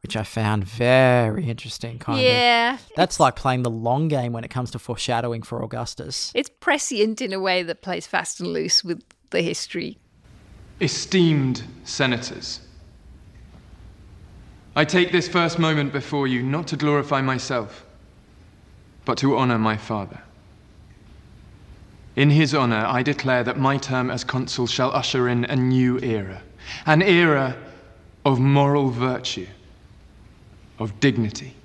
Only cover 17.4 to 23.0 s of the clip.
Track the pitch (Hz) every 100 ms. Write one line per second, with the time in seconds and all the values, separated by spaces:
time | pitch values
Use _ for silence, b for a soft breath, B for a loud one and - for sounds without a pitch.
17.4 | - 127 107 - - - - - _ -
18.4 | - - - - - - - 123 135 123
19.4 | 127 117 110 107 - 110 95 - - -
20.4 | - - - - - - - - - -
21.4 | - - - - - - - - 143 147
22.4 | 151 147 123 110 113 123